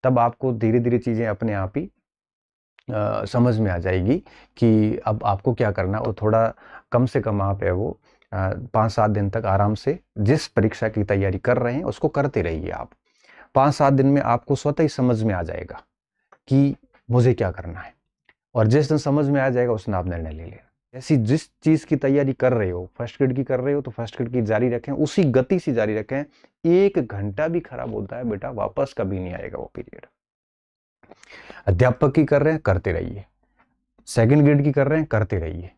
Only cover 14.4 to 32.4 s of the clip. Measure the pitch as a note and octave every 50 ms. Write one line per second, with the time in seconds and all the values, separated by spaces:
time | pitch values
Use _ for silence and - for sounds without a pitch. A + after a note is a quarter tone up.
14.4 | _ - C#3+ C3 - D3 D3 - D#3+ D3 - - B2+ B2 A#2+ A2 A2 A2 G2 F2+
15.4 | F2 D#2+ E2 - - - - - _ _ _ _ _ _ _ _ _ _ - _
16.4 | _ - C3+ C3+ C#3 C#3 C#3 _ _ _ _ _ _ - A#2 B2 A#2 B2+ A#2+ -
17.4 | A2+ F#2 E2+ - F2+ E2+ E2 F2 - - _ _ _ _ _ _ _ _ _ _
18.4 | _ _ _ A#2+ A2 A2 A#2 D3+ D3 C3+ D#3 C#3 - D3 C#3 D3 D3 C#3 C#3+ C#3+
19.4 | C3 C3+ B2 B2 B2 A#2+ A2+ G#2+ - - G2+ F#2 F2 F2+ F2 E2+ D#2+ D#2 D#2 D#2
20.4 | E2 - - - _ _ _ _ _ _ - B2+ B2+ - D#3 C3+ A2 G#2+ C3+ D#3+
21.4 | - _ _ _ _ D#3 D#3 D3+ - - E3 C#3 - C3+ C#3 C#3+ C#3+ C3+ C3 _
22.4 | C#3 B2+ B2 A2+ G#2 F#2 F2+ F2 F2+ - _ _ A#2+ A2+ - - C#3 C3 B2 C3
23.4 | C3 - C3+ B2 B2+ C#3 C#3+ C#3+ C#3 C3+ A2+ - A#2 A2 - - B2 A#2 B2 B2+
24.4 | A2+ G#2 A2 G#2+ B2 B2+ A#2+ A#2 - - C#3 C3+ D3+ D3 - - F#3 C#3 A2+ B2+
25.4 | B2+ - G3 F3+ - - C3 A2+ A2 G#2+ G#2+ G#2+ G2 - B2+ C#3 D3 C#3+ _ _
26.4 | - _ _ _ _ E3 F3 F#3 G3 G3+ G3 F3+ C3 A2 - G2 G2 G#2 G2 G2+
27.4 | D3+ E3 E3+ E3+ D#3+ - C3 B2 B2 A#2+ A2 G#2+ G2+ F#2 - A#2+ B2+ A#2 G#2+ G2
28.4 | - - C3 G#2+ G2+ G2+ - - C#3 C3+ - - A2+ F#2+ G2+ F#2 F#2 F2+ E2+ -
29.4 | - - - - - - _ - - - - - - _ _ _ _ _ _ _
30.4 | _ _ _ _ _ _ _ _ _ _ _ _ _ _ - _ - _ - -
31.4 | - - - - - - G2 F2 B2+ B2+ A#2+ - - C#3+ C#3 D#3+ D#3 - D3 C#3+